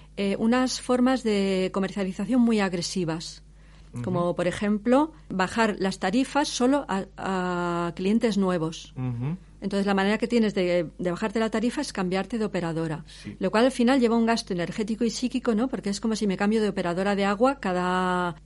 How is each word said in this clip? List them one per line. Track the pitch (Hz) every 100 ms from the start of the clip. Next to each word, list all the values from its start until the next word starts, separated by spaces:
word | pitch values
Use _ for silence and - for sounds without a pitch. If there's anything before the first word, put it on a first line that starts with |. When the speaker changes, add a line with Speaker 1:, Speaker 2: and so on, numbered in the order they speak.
| - -
Speaker 1:
eh, | 202 196
unas | 226 254 254 -
formas | - 247 247 254
de | 226 202 196 185 185
comercialización | 196 190 202 190 190 202 254
muy | 233 214
agresivas, | 190 175 - 190 160 160 - - - - - - -
Speaker 2:
Ujú. | 120
Speaker 1:
como, | 123 175 175 170
por | 180
ejemplo, | - 208 208 240 262 311 - -
bajar | 190 185 233 220 -
las | 190 -
tarifas | 190 240 262 285 294
solo | - 247 285 -
a, | 196 - -
a | - 185 180 175 175 170 175 165
clientes | 185 226 233 196
nuevos. | 190 180 160 - - 131
Speaker 2:
Ujú. | 127 117 135 185 - -
Speaker 1:
Entonces, | 202 202 196
la | 196
manera | 196 220
que | 208
tienes | 240 214
de, | 196 180 175 160 -
de | 175
bajarte | 175 220 226
la | 220
tarifa | 220 240 302
es | 277
cambiarte | - 185 190 196 226
de | 208
operadora, | 185 170 160 165 147 -
Speaker 2:
Sí. | - 208 -
Speaker 1:
lo | 190
cual | 214 254
al |
final | 254 240 277
lleva | 233 233
un | 226
gasto | 226 -
energético | 180 170 220 214 214 233
y |
psíquico, | - 247 254 240 214
¿no? | 262
Porque | 202 202
es | 202
como | 226 214
si | 208
me | 180
cambio | 202 220
de | 208
operadora | 185 175 170 196 202
de | 196
agua | 202 262 277
cada | 196 180 180 185 180 180 175 -